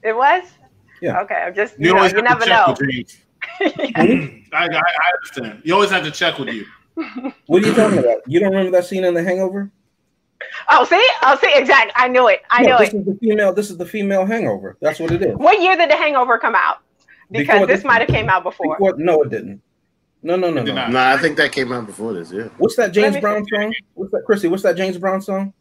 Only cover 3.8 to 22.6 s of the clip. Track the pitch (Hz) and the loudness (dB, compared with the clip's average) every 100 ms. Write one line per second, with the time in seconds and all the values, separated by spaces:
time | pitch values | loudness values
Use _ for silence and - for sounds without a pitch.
3.8 | 269 233 - 254 143 - _ 156 170 156 | -6 0 2 2 -2 -14 _ -4 -2 0
4.8 | 170 151 170 180 - - 113 104 156 185 | -2 0 -2 -2 -6 -12 -12 -10 -2 2
5.8 | 202 190 156 147 170 151 123 117 101 - | 2 0 -4 -2 -4 -2 -8 -8 -12 -20
6.8 | _ - 302 - 262 - _ 170 214 226 | _ -12 -10 -10 -12 -14 _ 2 4 2
7.8 | 214 185 123 117 - 160 196 190 185 180 | 2 2 2 0 0 0 2 0 2 0
8.8 | 180 190 185 175 175 185 190 196 202 _ | 0 -2 0 0 -2 -2 -2 -4 -10 _
9.8 | _ _ _ _ _ _ - - - 302 | _ _ _ _ _ _ -18 -14 2 2
10.8 | 247 349 508 - 262 269 - 571 269 277 | 4 4 4 4 2 4 4 2 4 2
11.8 | 220 240 254 247 240 190 _ 240 247 247 | 2 0 2 4 4 2 _ 2 4 6
12.8 | 208 208 185 196 226 214 202 180 202 170 | 4 2 -4 -4 0 2 2 0 -4 -8
13.8 | 175 220 202 196 190 226 160 101 95 92 | -8 -6 -2 0 0 -2 -2 -4 -8 -4
14.8 | 151 - 165 339 190 - 302 427 359 370 | -4 -2 -2 0 -2 2 4 4 4 2
15.8 | 339 302 320 277 247 233 262 208 80 - | 2 2 2 0 2 0 2 0 0 -4
16.8 | _ _ _ _ _ 151 143 208 196 254 | _ _ _ _ _ -6 2 2 4 0
17.8 | 262 233 233 226 214 185 - - 160 156 | 2 0 2 -2 0 -2 -2 -6 -6 0
18.8 | 196 160 165 156 139 110 98 101 _ _ | 0 0 0 2 0 -4 -10 -18 _ _
19.8 | _ _ _ _ 156 180 180 156 127 131 | _ _ _ _ -4 -2 -2 -2 -4 -4
20.8 | 120 127 127 139 160 147 143 - 127 123 | -2 2 4 4 0 0 -2 -2 -6 -6
21.8 | 107 95 110 98 82 92 113 - | -10 -10 -8 -8 -8 -10 -10 -2